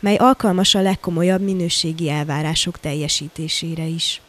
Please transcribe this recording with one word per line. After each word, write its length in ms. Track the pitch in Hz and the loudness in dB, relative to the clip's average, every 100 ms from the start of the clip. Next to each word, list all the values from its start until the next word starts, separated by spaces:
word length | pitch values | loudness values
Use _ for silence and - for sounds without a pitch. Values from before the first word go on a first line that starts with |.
mely 160 | 202 202 | 2 4
alkalmas 580 | 247 262 190 180 190 | 6 4 2 2 2
a 80 | 208 | 4
legkomolyabb 580 | 190 190 - 170 175 185 | 2 0 -2 0 2 2
minőségi 720 | 196 185 170 - 170 160 160 | 0 -2 -2 -2 -2 -2 -2
elvárások 680 | 151 147 147 151 160 - - | -2 -2 -2 -2 -2 -2 -4
teljesítésére 1040 | 156 147 147 - 147 - 160 - 165 160 | -6 -4 -2 -4 -4 -8 -6 -4 -4 -4
is. 360 | 160 165 - - | -4 -4 -4 -6